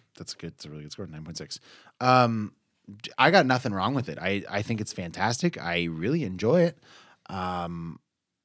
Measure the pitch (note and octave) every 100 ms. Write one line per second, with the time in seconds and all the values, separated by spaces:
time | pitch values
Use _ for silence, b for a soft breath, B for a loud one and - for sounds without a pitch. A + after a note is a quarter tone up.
0 | _ - E2+ - E3+ - D3+ D2+ D2 -
1 | D#2+ D#2 D#2+ D#2+ - - b b b -
2 | B2+ B2+ A#2+ A2+ G#2 - _ _ - G#2
3 | - - C#3 F#3+ C3 B2+ B2 G2 G2+ C#3
4 | - D2+ F2+ G2+ - G2+ G#2+ A2 G#2 -
5 | E2+ E2+ G#2 B2 F3 - E2+ E2+ E2+ D#2+
6 | F#2+ E3 A2 F#2 G#2+ F3 E3+ - b b
7 | b b - F#2+ F#2 F2+ F2 E2+ E2+ -
8 | _ _ _ _